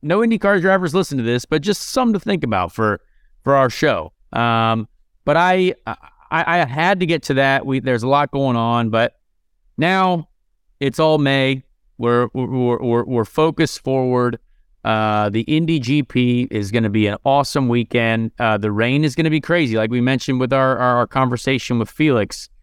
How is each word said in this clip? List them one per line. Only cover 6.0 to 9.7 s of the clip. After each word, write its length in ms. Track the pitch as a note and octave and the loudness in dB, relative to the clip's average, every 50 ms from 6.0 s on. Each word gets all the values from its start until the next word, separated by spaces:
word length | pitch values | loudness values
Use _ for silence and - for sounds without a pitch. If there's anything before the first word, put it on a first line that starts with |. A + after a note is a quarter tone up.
| - - _ _ _ _ | -14 -20 _ _ _ _
I 340 | - D#3+ E3 - E3 F3 E3 | -4 -4 -2 0 0 0 0
had 340 | A#2+ A#2+ D3 E3 F3+ G3+ F#3 | 0 -2 -2 0 0 0 0
to 60 | F#3 | 0
get 160 | D#3+ E3 D3+ - | -2 -2 -2 -2
to 100 | - D3 | -2 0
that. 300 | C3 C#3 C3+ C3+ C3+ - | 2 2 2 2 0 -2
We, 160 | C3+ C3+ C3+ | -2 -4 -4
there's 220 | A#2 C3 B2+ A#2 G#2+ | 0 0 -2 0 0
a 60 | C3 | 0
lot 220 | C3+ C#3+ D3 C#3 | 2 2 0 0
going 260 | - C#3+ C#3 C3+ B2 | -2 -2 0 0 0
on, 340 | A#2 A2+ A#2 A#2 A#2+ A#2 A2+ | 0 0 0 0 0 0 0
but 280 | G#2 A2+ A#2 A#2+ _ _ _ _ _ _ _ _ _ _ _ _ | 0 0 0 0 _ _ _ _ _ _ _ _ _ _ _ _